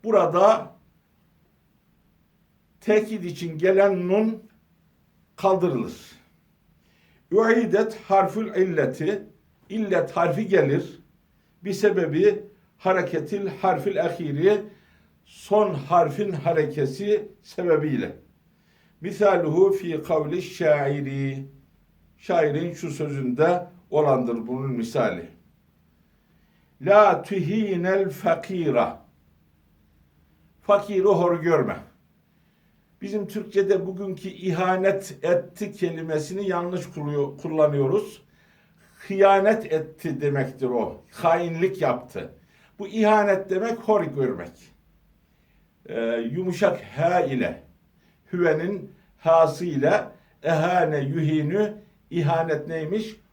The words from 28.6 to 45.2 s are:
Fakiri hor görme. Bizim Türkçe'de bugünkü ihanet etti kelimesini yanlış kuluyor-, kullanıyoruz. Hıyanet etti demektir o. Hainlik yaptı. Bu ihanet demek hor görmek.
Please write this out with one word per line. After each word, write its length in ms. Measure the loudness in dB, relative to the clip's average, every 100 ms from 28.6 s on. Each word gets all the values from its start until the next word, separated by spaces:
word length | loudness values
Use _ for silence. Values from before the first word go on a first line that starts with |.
| 0 2 0 -4 _ _ _ _ _ _ _ _ _ _ _ _ _ _ _ _
Fakiri 420 | 2 2 2 0
hor 360 | 4 4 2 0
görme. 360 | 2 2 0 -6 -12 _ _ _ _ _ _ _ _ _ _ _
Bizim 260 | -8 -6 -6
Türkçe'de 580 | -10 -2 0 2 0 0
bugünkü 420 | -8 -10 -8 -12
ihanet 920 | -8 -6 -2 0 2 2 0 -6 -6
etti 500 | 0 0 -2 -10 -10
kelimesini 760 | -4 -4 -4 -4 -4 -4 -6 -4
yanlış 380 | -4 -4 -6 -8
kuluyor-, 520 | -8 -4 -2 -4 -6
kullanıyoruz. 840 | -6 2 2 2 0 0 -2 -16 _ _ _ _ _ _ _ _
Hıyanet 760 | -8 6 6 8 4 2 0
etti 480 | -4 -4 -8 -8 -2
demektir 460 | -2 -2 -4 -4 -2
o. 360 | 0 -2 -6 _
Hainlik 720 | -4 0 2 0 -2 -2 0
yaptı. 560 | -2 -2 -6 -12 -12 -18 _ _ _ -14
Bu 100 | -8
ihanet 640 | 0 4 4 4 0 0
demek 280 | -4 -2 -4
hor 260 | 0 0
görmek. 680 | 0 -2 -2 -4 -12 -18 -20 _ _ _ _ _